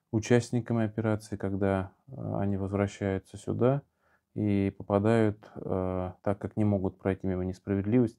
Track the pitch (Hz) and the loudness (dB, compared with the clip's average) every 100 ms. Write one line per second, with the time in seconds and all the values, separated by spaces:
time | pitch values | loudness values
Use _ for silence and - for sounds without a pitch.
0 | _ 110 104 123 120 123 113 117 107 107 | _ -4 4 4 4 -4 0 0 0 -2
1 | 110 107 - 101 98 98 98 95 95 - | 0 -2 -4 -6 -4 -2 0 0 -2 -12
2 | - 131 110 107 101 98 95 98 101 - | -18 -10 -6 -2 -2 -2 -2 -2 -2 -2
3 | 101 95 - 107 - 101 120 143 - _ | -4 -4 -6 -12 -6 2 2 2 -4 _
4 | _ _ _ 117 104 101 98 - - 101 | _ _ _ -4 0 2 0 -4 0 2
5 | 104 117 107 104 - - - 92 92 92 | 4 4 4 0 -12 -14 -4 -2 -2 -2
6 | 92 92 - 98 98 - 104 101 92 - | -6 -4 -4 -4 -4 0 2 2 -2 -2
7 | 98 95 95 92 92 92 - 98 98 123 | -2 -2 -2 -2 -4 -6 -2 -2 2 2
8 | 117 | 2